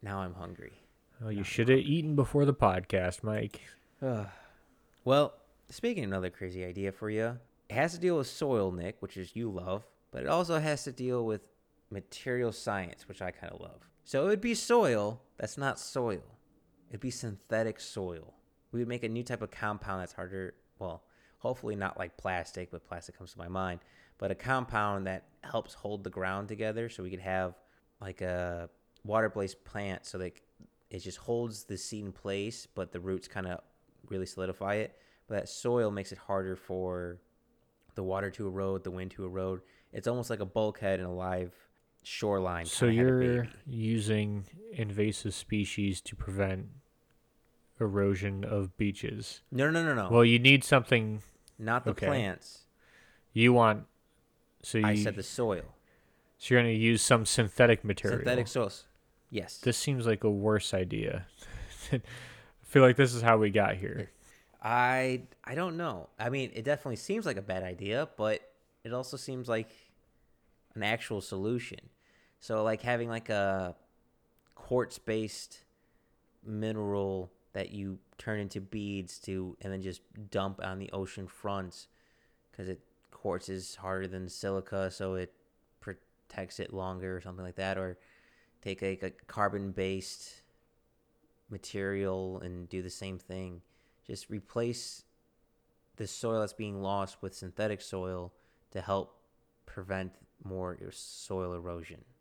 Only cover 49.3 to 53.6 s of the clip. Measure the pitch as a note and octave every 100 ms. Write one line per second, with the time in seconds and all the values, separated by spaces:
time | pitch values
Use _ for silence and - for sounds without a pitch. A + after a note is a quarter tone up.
49.3 | - _ B2+ C#3+ E3 E3 C3 F#2+ A#2 A#2+
50.3 | A#2+ B2+ C#3 - C#3 A#2 B2 A2 G#2+ -
51.3 | - - _ A2 A#2+ - - - C#3 G#2
52.3 | F2 - - _ _ _ - - - _
53.3 | A2 A#2 B2